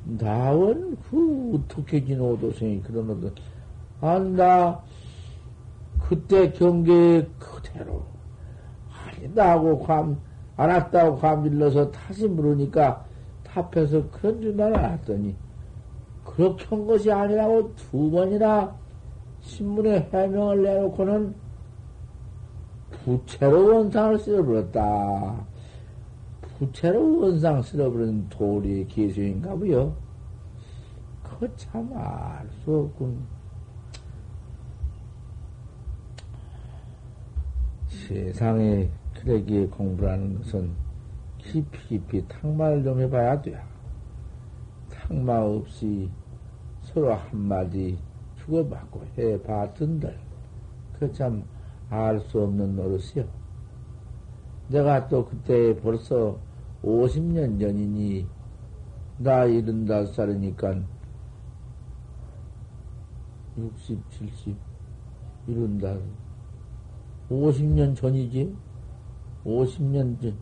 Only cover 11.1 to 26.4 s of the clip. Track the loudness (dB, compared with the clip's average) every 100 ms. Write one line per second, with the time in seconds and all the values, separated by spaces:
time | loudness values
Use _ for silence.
11.1 | 6 4 4 4 4 6 6 4 0 -12
12.1 | 0 0 4 4 4 4 6 6 4 -8
13.1 | -16 -16 -16 -8 -4 0 2 4 4 2
14.1 | -2 -2 0 -2 2 4 4 2 0 -2
15.1 | -2 -2 -4 -12 -14 -14 -14 -14 -16 -14
16.1 | -16 -8 4 4 2 -4 -2 4 4 6
17.1 | 4 4 4 6 4 2 -4 -4 2 4
18.1 | 4 4 4 6 4 2 -6 -14 -16 -14
19.1 | -14 -14 -16 -14 -6 -2 2 4 4 4
20.1 | 2 2 2 4 4 6 4 2 2 2
21.1 | 2 0 -6 -12 -14 -14 -16 -16 -16 -16
22.1 | -14 -14 -14 -14 -14 -14 -14 -14 -8 0
23.1 | 0 0 2 8 10 10 8 6 4 4
24.1 | 4 4 2 4 2 2 0 2 2 0
25.1 | 0 -2 -6 -10 -14 -16 -16 -16 -16 -16
26.1 | -16 -16 -14